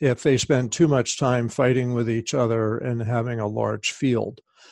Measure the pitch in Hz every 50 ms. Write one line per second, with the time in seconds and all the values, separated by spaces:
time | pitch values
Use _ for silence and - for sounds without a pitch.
0 | 151 131 120 - - 147 131 113 - - 147 127 127 110 - - 170 151 143 127
1 | 113 - - - 143 127 127 123 117 110 - - 131 127 123 131 123 123 123 120
2 | 117 117 113 117 117 - 147 135 120 113 113 113 110 107 113 - - 127 120 117
3 | 113 110 123 117 117 123 117 113 104 104 107 113 110 107 110 110 - - - -
4 | 143 131 120 110 107 104 127 - _ _ _ _ - -